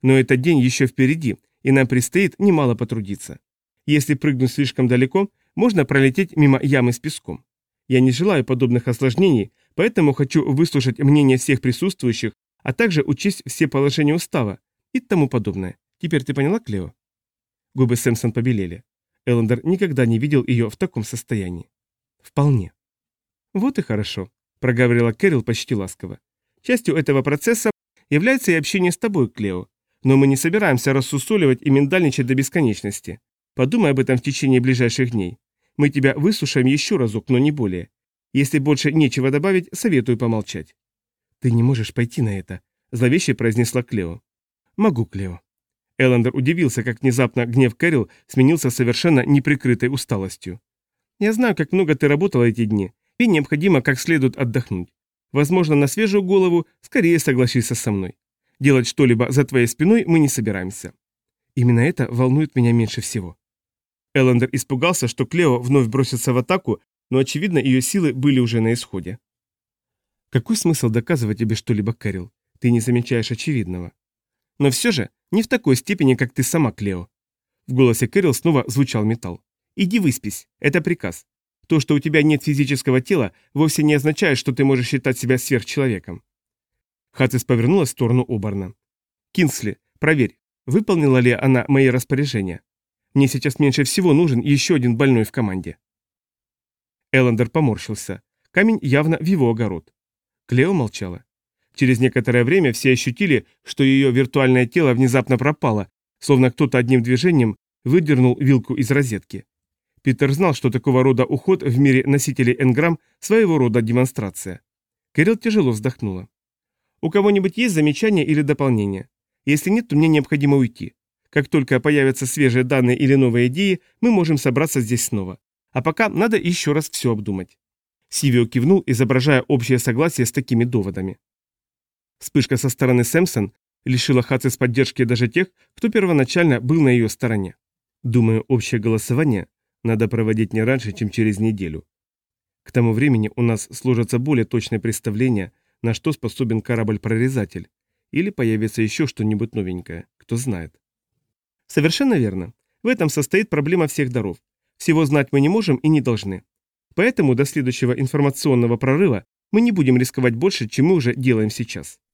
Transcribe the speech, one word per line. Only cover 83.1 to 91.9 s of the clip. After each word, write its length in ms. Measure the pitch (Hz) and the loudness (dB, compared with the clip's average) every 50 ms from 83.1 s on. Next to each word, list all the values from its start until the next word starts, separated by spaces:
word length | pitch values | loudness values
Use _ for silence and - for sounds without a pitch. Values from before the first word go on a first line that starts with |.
| 202 165 123 92 _ _ _ _ _ | -2 -2 -2 -4 _ _ _ _ _
вовсе 300 | 139 156 160 - - 147 | 0 0 0 0 0 2
не 100 | 151 151 | 2 2
означает, 440 | 147 135 151 151 - - 170 139 123 | 2 2 0 -2 0 0 0 0 0
что 140 | - - | -2 -6
ты 120 | 131 117 139 | -2 0 2
можешь 240 | 135 135 127 123 117 | 2 2 0 -2 -2
считать 300 | - 135 - 139 127 - | -4 -4 -2 -2 -4 -4
себя 200 | - 120 131 127 | 0 -2 -2 -2
сверхчеловеком». 840 | - - 143 120 101 - - - 139 131 110 92 - - 87 78 _ _ _ _ _ _ _ _ _ _ _ _ _ _ _ _ _ _ | 0 -2 -2 -4 -2 -4 -4 -4 -2 -2 -2 -4 -8 -12 -16 -16 _ _ _ _ _ _ _ _ _ _ _ _ _ _ _ _ _ _
Хацис 320 | _ - 131 123 - 127 - | _ -2 0 0 0 -2 -2
повернулась 460 | - 131 113 113 127 175 202 160 120 | 0 0 0 2 2 2 2 0 0
в 20 | |
сторону 340 | - - 123 113 120 127 - - | -2 -4 -2 0 0 0 0 -2
Оберна. 460 | 127 107 98 107 98 101 95 92 101 _ _ _ _ _ _ _ _ _ _ _ | -4 -6 -6 -6 -8 -8 -10 -10 -14 _ _ _ _ _ _ _ _ _ _ _
«Кинсли, 460 | _ - 175 147 - - - 107 95 _ _ _ _ _ | _ 0 0 0 0 -4 -8 -8 -10 _ _ _ _ _
проверь, 380 | - 147 160 147 123 104 - _ _ _ _ _ _ | -2 0 2 2 0 -2 -2 _ _ _ _ _ _
выполнила 540 | - 127 196 110 - 196 170 151 139 131 127 | -2 -2 -2 0 0 0 2 2 4 4 4
ли 120 | 120 123 | 4 2
она 340 | 120 - - 135 131 127 117 - | 2 2 2 2 2 2 2 2
мои 220 | 143 135 135 | 2 4 4
распоряжения. 720 | 131 | 2